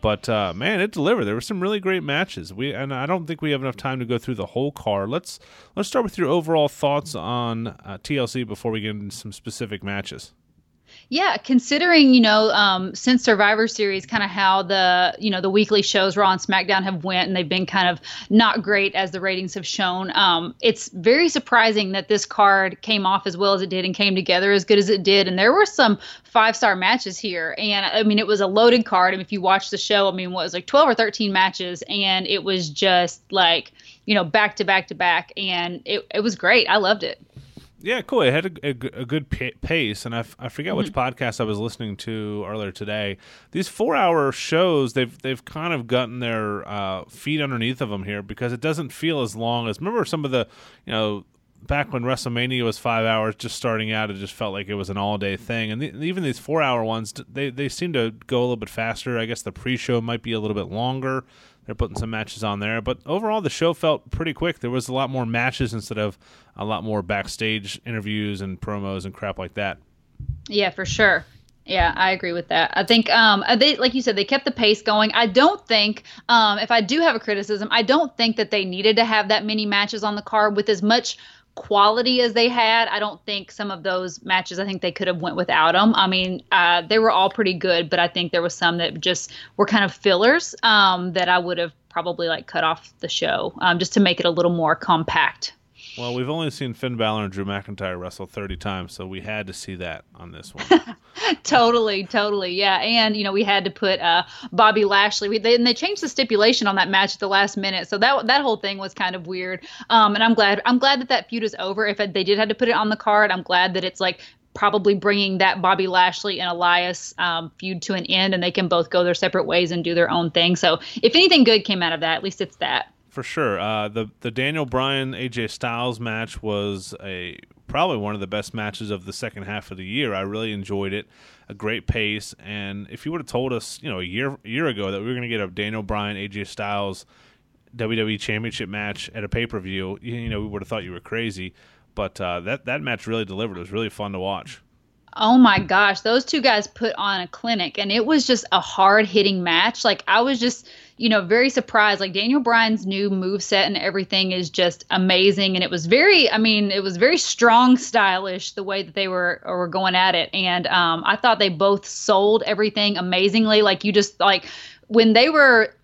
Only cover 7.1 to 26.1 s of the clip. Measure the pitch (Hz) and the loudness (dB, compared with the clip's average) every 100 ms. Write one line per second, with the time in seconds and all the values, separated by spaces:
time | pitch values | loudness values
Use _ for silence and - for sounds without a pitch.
7.1 | 127 85 120 120 113 113 - - 95 - | -10 -6 -4 -4 -6 -8 -12 -16 -16 -6
8.1 | 143 120 127 117 104 117 110 107 104 104 | -4 -2 -4 -6 -6 -6 -4 -6 -8 -10
9.1 | - 110 101 - - 113 104 98 101 98 | -12 -16 -14 -14 -10 -8 -8 -6 -6 -6
10.1 | - - _ _ _ _ _ _ - _ | -12 -18 _ _ _ _ _ _ -20 _
11.1 | 277 381 - - 254 - 285 349 330 277 | -2 0 -2 2 0 2 0 4 6 8
12.1 | 254 220 214 220 208 202 185 185 - - | 8 8 6 4 4 2 2 -2 -4 2
13.1 | 254 247 208 208 214 220 - 208 190 185 | 2 4 4 4 4 0 0 -2 -2 -4
14.1 | 226 196 185 190 190 185 196 185 180 180 | -4 -2 0 2 2 2 2 4 4 2
15.1 | - 214 185 190 196 202 208 196 202 190 | 0 -4 -2 2 2 4 2 2 2 2
16.1 | 190 196 185 - 190 185 196 190 185 175 | 2 2 2 0 0 2 0 0 -4 -2
17.1 | 185 185 185 160 185 190 196 180 175 - | -2 0 -2 -2 -2 -2 0 0 0 -8
18.1 | - - 214 226 233 185 202 196 - 190 | -16 2 4 6 2 0 0 0 -2 -4
19.1 | 185 190 185 185 196 165 - 185 180 190 | -4 -4 -4 -6 -8 -8 -2 -2 -2 -2
20.1 | - 196 170 175 - 226 220 - 185 180 | 2 4 2 -2 0 0 0 -6 -2 4
21.1 | 269 339 302 - 240 226 214 196 190 - | 4 4 0 2 4 4 2 -2 -4 0
22.1 | 208 - - 202 196 190 175 - 214 190 | -2 0 4 6 6 2 -4 -2 0 2
23.1 | 190 202 170 196 196 185 185 180 180 202 | 0 -2 -2 0 2 0 -4 -4 0 0
24.1 | 190 185 180 196 202 185 202 196 202 185 | 0 2 2 4 2 4 4 4 2 4
25.1 | 196 185 185 208 339 415 - 240 202 - | 4 4 2 4 4 2 4 4 2 -4